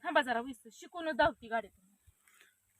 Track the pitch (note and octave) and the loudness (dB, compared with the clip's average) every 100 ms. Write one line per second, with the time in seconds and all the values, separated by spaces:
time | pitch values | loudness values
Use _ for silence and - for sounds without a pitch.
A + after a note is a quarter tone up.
0 | E4 D#4 B3+ A#3 B3+ C4 A3+ - - F4 | 0 2 2 0 -2 -10 -18 -20 -14 -6
1 | D#4+ D#4 D4+ B3 A#3 A3+ G#3 - _ _ | -2 4 4 2 -4 -4 -4 -12 _ _
2 | - _ _ - - _ _ _ | -20 _ _ -20 -20 _ _ _